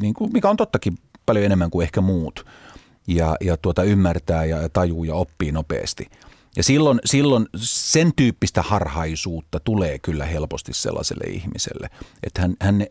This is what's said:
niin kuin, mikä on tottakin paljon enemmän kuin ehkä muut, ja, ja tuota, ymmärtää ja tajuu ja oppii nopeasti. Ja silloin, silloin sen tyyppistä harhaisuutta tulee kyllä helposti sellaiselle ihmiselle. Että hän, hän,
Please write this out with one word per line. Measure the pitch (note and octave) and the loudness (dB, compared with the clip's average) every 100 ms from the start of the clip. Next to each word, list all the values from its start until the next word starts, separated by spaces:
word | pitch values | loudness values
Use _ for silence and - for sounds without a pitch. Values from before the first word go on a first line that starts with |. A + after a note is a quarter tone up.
niin | G#2 | -2
kuin, | - G#3+ | -2 0
mikä | A#3 G3 | 2 2
on | G#3+ | 2
tottakin | A#3 A2 G#2 F2 _ _ - | 0 -2 -2 -6 _ _ 0
paljon | G#2+ G2+ | 2 4
enemmän | F#2+ E2+ | 4 2
kuin | F2 | 0
ehkä | E2+ - | 0 0
muut, | F#2+ F#2 D#2 - - - - - - _ - | 2 0 -2 -8 -18 -20 -20 -20 -20 _ -2
ja, | E2+ D#2+ D#2+ | 2 2 0
ja | F#2 E2 | 0 0
tuota, | F#2 E2+ | 0 2
ymmärtää | F#2+ G2+ F#2 D#2 - E2 D#2+ | 2 4 2 0 -2 0 0
ja | D#2+ D#2 | -2 -2
tajuu | - F2+ E2 | 0 0 0
ja | E2 D#2+ | -4 -4
oppii | F2 - D#2 | -4 -4 -4
nopeasti. | D#2 D#2 - - - - - - - _ - | -2 -4 -6 -6 -8 -12 -16 -20 -20 _ -2
Ja | |
silloin, | F#2+ C#3+ D#3 A#2+ - | 2 4 4 4 2
silloin | C#3 C#3+ B2 A2 F#2+ | 2 4 4 2 -4
sen | A#2 - - D#3 E3+ - | -4 -4 0 4 4 4
tyyppistä | B2+ - F#2+ - | 2 2 0 0
harhaisuutta | F2 G2+ D#2+ D2 D#2+ D#2+ F#2+ E2 - - | 0 0 0 -2 -4 -4 -6 -8 -6 -6
tulee | - G#2+ E2+ C#2 | 0 0 0 -2
kyllä | - D#2 C#2+ | -4 -4 -2
helposti | D#2+ D2+ - - | -4 -4 -8 -8
sellaiselle | - - - - - - | -6 -4 -4 -4 -6 -8
ihmiselle. | F#2 - - - - - - - - | -8 -8 -8 -8 -8 -12 -14 -20 -12
Että | - - | -8 -2
hän, | F2+ F2+ | -2 0
hän, | G2 G2+ - | 2 2 2